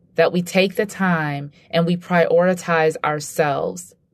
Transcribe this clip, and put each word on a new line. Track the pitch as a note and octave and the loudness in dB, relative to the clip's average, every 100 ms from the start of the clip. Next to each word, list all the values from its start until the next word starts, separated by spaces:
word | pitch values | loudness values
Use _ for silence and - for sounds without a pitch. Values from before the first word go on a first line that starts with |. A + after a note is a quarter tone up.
| _ - | _ 0
that | E3 | 2
we | F3+ | 0
take | F3 F#3+ F#3+ G3+ | -2 0 0 0
the | G#3 | -6
time | - F#3+ E3 D3+ C#3+ C#3+ - _ | -2 -2 0 -2 -6 -10 -16 _
and | E3 E3+ | -2 0
we | F3 | -2
prioritize | - F3 - E3+ F3+ F3+ - E3 D#3+ D#3 | 0 2 4 4 2 0 0 0 2 0
ourselves. | D3+ D3+ D3 - D3+ C#3 E3+ F3+ - _ _ | -4 -4 -4 -2 0 -2 -4 -8 -14 _ _